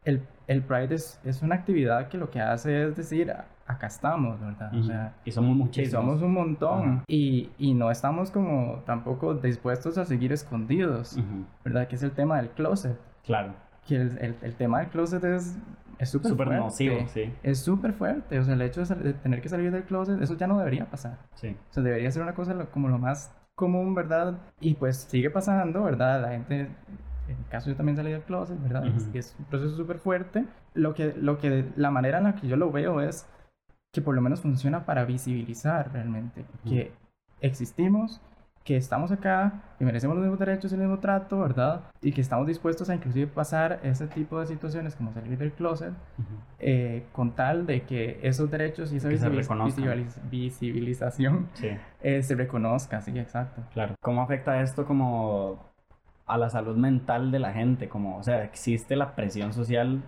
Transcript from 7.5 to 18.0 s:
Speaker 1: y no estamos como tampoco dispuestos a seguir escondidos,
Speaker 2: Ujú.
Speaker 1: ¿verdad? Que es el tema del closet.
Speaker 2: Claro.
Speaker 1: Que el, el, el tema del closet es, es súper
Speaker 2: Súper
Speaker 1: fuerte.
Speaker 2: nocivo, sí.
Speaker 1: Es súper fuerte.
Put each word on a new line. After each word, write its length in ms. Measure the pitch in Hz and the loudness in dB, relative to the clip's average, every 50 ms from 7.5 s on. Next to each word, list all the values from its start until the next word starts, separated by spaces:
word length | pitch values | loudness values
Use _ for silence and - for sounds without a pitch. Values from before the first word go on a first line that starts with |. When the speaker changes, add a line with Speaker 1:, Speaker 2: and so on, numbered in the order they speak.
| - | -6
Speaker 1:
y 160 | - 139 139 131 | 0 2 4 4
no 180 | 123 117 113 | 4 4 4
estamos 400 | 120 120 - 139 151 170 185 190 | 2 2 0 0 0 0 -2 0
como 500 | - 202 196 175 151 135 120 120 120 127 - | 2 0 2 4 2 2 2 0 -2 -6 -2
tampoco 500 | - 120 117 117 123 127 127 156 160 156 | -2 -2 -2 0 -2 -2 0 0 0 0
dispuestos 600 | 139 131 123 120 117 - 127 123 123 - 160 165 | 2 2 0 0 0 0 -2 -2 0 -2 -2 -2
a 80 | 190 180 | -2 0
seguir 260 | - 135 120 123 127 | 0 0 0 2 2
escondidos, 880 | 143 147 - - 123 113 110 113 139 180 190 180 135 113 117 - - | 0 -2 -4 -4 -4 -4 0 2 2 2 2 2 0 -2 -4 -4 -4
Speaker 2:
Ujú. 280 | 131 110 101 104 98 95 - - - - | -4 -4 -2 -4 -8 -8 -10 -14 -10 -6
Speaker 1:
¿verdad? 220 | 123 120 123 123 | -2 0 0 0
Que 80 | 127 131 | 0 -2
es 80 | 123 143 | -2 -2
el 80 | 139 | -2
tema 260 | 139 143 143 156 160 | 0 0 2 2 2
del 120 | 143 120 117 | 2 0 -2
closet. 460 | - - 156 156 196 196 - 127 120 - - - - - _ | -4 -2 0 0 0 0 0 -2 -4 -4 -8 -20 -20 -20 _
Speaker 2:
Claro. 280 | - 113 107 101 98 98 - - - - - - | 0 0 0 0 -2 -8 -14 -16 -20 -20 -20 -2
Speaker 1:
Que 120 | - 147 | 0 2
el, 200 | 127 123 123 123 120 | 2 2 0 0 -2
el, 160 | - 117 117 - | -4 -6 -6 -6
el 140 | - 113 117 | -8 -8 -4
tema 240 | - 123 117 117 135 | 0 0 2 2 2
del 80 | 170 175 | 0 -2
closet 340 | - 165 170 170 180 180 180 | -2 -2 0 0 0 0 2
es, 340 | 180 180 180 175 175 175 202 - - - - - - - - | 2 2 0 -2 -4 -8 -10 -10 -14 -16 -18 -18 -20 -6 -6
es 100 | 131 127 | -4 0
súper 220 | - 139 - 233 | 0 0 2 2
Speaker 2:
Súper 160 | 135 127 135 | 2 2 2
Speaker 1:
fuerte. 160 | 127 123 185 226 | 2 2 2 0
Speaker 2:
nocivo, 440 | - - - 135 135 123 117 123 | 0 0 0 0 2 2 0 -2
sí. 240 | 123 - 113 107 113 123 - - | -2 -2 -4 -4 -4 -6 -4 0
Speaker 1:
Es 160 | 139 139 131 | 0 0 0
súper 340 | - 170 185 196 196 220 202 | 2 2 2 2 2 0 -2
fuerte. 460 | - | 0